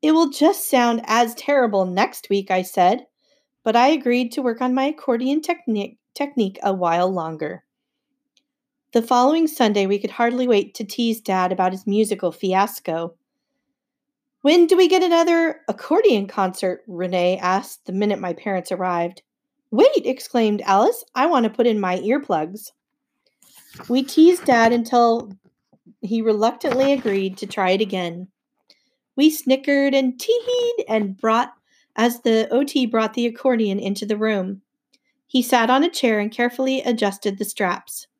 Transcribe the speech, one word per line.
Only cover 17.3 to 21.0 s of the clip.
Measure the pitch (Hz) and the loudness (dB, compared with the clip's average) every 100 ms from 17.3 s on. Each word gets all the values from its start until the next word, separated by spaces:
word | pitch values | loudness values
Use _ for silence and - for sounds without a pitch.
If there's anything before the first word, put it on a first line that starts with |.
| 185 | 0
asked | 180 190 196 - - | -2 -2 -4 -16 -8
the | |
minute | 190 208 202 | -4 -2 -2
my | 180 | -6
parents | 170 214 190 180 | -8 -6 -6 -6
arrived. | 185 185 175 170 185 _ _ _ _ _ | -6 -4 -2 -4 -8 _ _ _ _ _
"Wait," | 214 480 571 - | 2 4 4 -2
exclaimed | 262 - 247 220 208 196 | -6 -4 0 0 0 0
Alice, | 196 269 480 | 2 2 0